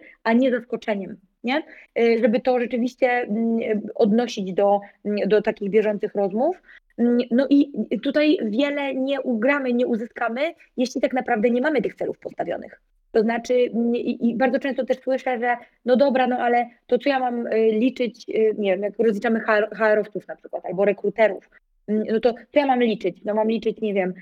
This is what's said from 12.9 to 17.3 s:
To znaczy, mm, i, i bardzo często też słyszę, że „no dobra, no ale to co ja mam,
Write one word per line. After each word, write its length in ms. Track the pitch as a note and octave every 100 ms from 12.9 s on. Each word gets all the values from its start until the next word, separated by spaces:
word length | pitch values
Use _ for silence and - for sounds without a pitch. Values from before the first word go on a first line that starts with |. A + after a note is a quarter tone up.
| _ _
To 100 | A3+
znaczy, 320 | G#3+ A#3 A#3
mm, 420 | B3 B3 A3 A#3 A#3+
i, 340 | - A#3+ A#3
i 60 | A#3
bardzo 240 | C4 C4+
często 260 | C#4 B3+ B3+
też 120 | B3
słyszę, 420 | B3+ C4 C4 B3
że 180 | A#3+ - - _ A3+
„no 100 | B3
dobra, 320 | C#4 C4 B3
no 100 | B3
ale 320 | A#3+ A#3+ A#3 - -
to 100 | B3
co 120 | C#4+
ja 100 | C4
mam, 280 | B3+